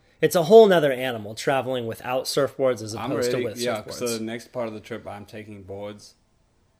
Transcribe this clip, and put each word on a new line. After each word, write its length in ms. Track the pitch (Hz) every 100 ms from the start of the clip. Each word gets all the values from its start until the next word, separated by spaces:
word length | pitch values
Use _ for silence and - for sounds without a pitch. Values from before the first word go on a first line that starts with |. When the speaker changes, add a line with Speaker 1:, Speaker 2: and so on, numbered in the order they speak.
| _ _
Speaker 1:
It's 140 | 156
a 80 | 180
whole 240 | 156 226 214
nother 240 | 175 147
animal 440 | 127 131 113 104 113
traveling 500 | - 135 123 131 113
without 380 | 110 123 127
surfboards 580 | - - 131 - 131 117
as 100 | 110 104
Speaker 2:
I'm 160 | 120
Speaker 1:
opposed 180 | 147 123
Speaker 2:
ready, 120 | 127
Speaker 1:
to 40 | 117
with 100 | 110
Speaker 2:
yeah, 220 | 120 110
Speaker 1:
surfboards. 100 | 107
Speaker 2:
so 260 | - 120 113
the 60 |
next 260 | 110 117 -
part 160 | 127 117
of 80 |
the 60 | 107
trip, 260 | - 110 -
I'm 180 | 101
taking 380 | 98 104 113 104
boards 520 | 95 98 101 107 - _ _ _ _ _ _